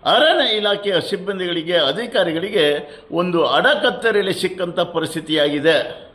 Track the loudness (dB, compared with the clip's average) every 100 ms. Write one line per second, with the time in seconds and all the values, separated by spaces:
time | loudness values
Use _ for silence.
0 | 2 4 4 4 0 0 0 -2 0 -2
1 | -2 -6 -6 -6 -4 -4 0 0 2 0
2 | -2 0 0 0 -2 2 2 2 -4 -18
3 | -8 -2 0 2 2 4 4 2 0 0
4 | 0 2 0 -2 -4 -4 -6 -2 -2 -2
5 | -4 -6 -4 0 0 2 2 2 0 -10
6 | -18